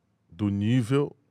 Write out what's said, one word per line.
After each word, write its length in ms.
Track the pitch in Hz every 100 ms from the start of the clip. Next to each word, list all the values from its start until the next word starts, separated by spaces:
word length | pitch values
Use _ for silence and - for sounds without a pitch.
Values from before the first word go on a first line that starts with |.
| _ _ _
do 180 | 85 104
nível 680 | 101 104 127 107 139 143 - _